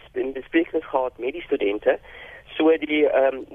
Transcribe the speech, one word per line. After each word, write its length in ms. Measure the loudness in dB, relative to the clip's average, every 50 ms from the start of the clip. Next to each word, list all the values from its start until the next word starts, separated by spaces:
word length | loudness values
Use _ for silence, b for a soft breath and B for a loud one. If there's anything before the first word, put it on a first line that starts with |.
| -16 -10 _
en 180 | -6 -6 -4 -6
besprekings 520 | -8 -12 -2 0 0 0 0 -2 -6 -6
gehad 320 | -2 -2 -2 -2 -2 -6 -6
met 160 | -6 -6 -6
die 80 | -6
studente. 580 | -4 -4 -2 0 0 0 -2 0 2 0 0 0 B B B B B B B B B -18 -4
So 220 | 2 4 4 4 4
die, 320 | 2 -2 2 2 4 4
ehm, 280 | 4 4 4 2 2 -2 -10 -14 -10